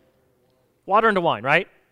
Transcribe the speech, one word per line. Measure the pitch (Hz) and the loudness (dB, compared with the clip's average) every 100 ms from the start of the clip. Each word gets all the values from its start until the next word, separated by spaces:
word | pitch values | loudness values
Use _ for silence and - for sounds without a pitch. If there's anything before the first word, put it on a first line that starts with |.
| _ _ _ _ _ _ _ _ - | _ _ _ _ _ _ _ _ -2
Water | 202 220 | 0 2
into | 190 | 0
wine, | 165 110 | -2 -4
right? | 127 165 - _ _ | 0 -2 -2 _ _